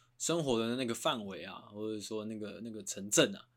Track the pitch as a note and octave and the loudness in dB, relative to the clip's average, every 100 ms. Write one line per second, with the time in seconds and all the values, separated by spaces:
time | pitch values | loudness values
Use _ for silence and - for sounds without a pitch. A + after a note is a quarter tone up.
0 | _ - - E3+ C#3+ A2+ A2+ B2 B2+ A2+ | _ -6 0 2 4 4 4 0 0 0
1 | D#3+ C3 G2+ D2 - - - G#2 A2 G#2+ | 0 0 -4 -8 -10 -12 -12 -6 -4 -4
2 | G2 A2 G#2+ A2 G#2 F#2 A2+ G#2+ G2 - | -4 -4 -4 -6 -6 -8 -10 -8 -8 -8
3 | G2 E3 A#2+ G2 - | 2 6 6 4 -14